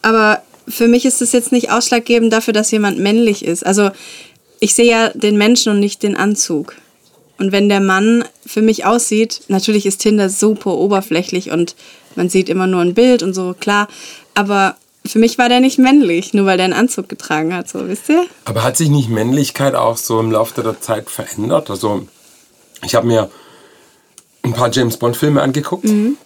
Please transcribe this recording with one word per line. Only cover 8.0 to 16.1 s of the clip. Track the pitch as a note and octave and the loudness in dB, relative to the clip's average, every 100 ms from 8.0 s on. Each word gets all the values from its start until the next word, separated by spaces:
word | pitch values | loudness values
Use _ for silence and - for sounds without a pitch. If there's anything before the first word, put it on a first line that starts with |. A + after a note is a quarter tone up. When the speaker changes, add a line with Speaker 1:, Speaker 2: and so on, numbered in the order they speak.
| G#3+ A#3 A3+ _ - | 2 2 0 _ -8
Speaker 1:
für | - | 0
mich | A3 A3 G#3 | 0 2 0
aussieht, | A#3+ - G#3+ A3+ - - | 0 0 0 -2 -4 -4
natürlich | G3 G3 G#3 G3 | -2 0 0 0
ist | G3 | 0
Tinder | G#3+ G#3 F#3+ | 0 2 0
super | G3 G#3 G#3 G3 | 0 0 0 -4
oberflächlich | F3 G3 G3 G3 E3 F3+ F3+ F#3 | -2 0 0 0 -4 -2 -8 -4
und | E3 E3+ - - - _ | -4 -4 -6 -20 -20 _
man | - F3+ | -6 -2
sieht | F#3+ F#3 | 0 -2
immer | F3+ F#3 | -2 0
nur | F3+ | 0
ein | F3 | 0
Bild | F#3+ B3 B3 | 2 4 4
und | F3+ | 0
so, | F#3 F3+ F3+ | -4 -6 -6
klar. | - G3+ - - - - _ | -2 -2 -2 -8 -20 -20 _
Aber | - G3+ G3+ F#3+ - _ _ | -4 0 0 0 -2 _ _
für | - A3 | -4 2
mich | A#3 A#3 | 2 2
war | A#3+ | 2
der | B3 | 4
nicht | C4 C4 | 2 4
männlich, | B3+ C#4+ A3 | 4 6 4